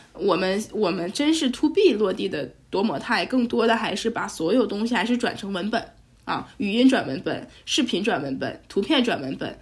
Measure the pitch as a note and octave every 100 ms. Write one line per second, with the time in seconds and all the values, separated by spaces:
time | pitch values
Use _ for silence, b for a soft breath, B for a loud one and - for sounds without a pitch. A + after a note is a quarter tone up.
0 | B - F#3+ E3+ F#3 G3 A3 G#3+ F#3 F3+
1 | F3 - D4 D#4+ C4 - D4+ F4+ G4 G#3
2 | G3 F#3 G3 D3+ C#3 - _ F#3 G#3+ D3
3 | - G#3+ F3 C4 A#3 A#3 A3+ A#3 G#3 -
4 | A3+ F#3 G3 - E3 B3+ G#3+ G#3 A#3 A#3
5 | A#3 B3 A3+ - G3 F#3+ G3+ A3+ - -
6 | _ _ - D#3+ B - G3+ A3+ C4 C4
7 | B2+ C3+ D#3+ C3+ - B - - A#3+ F3+
8 | G#3+ E3 C#3+ C3 B2+ - - G3 G3+ D4
9 | A#3 E3+ C3+ C#3 - -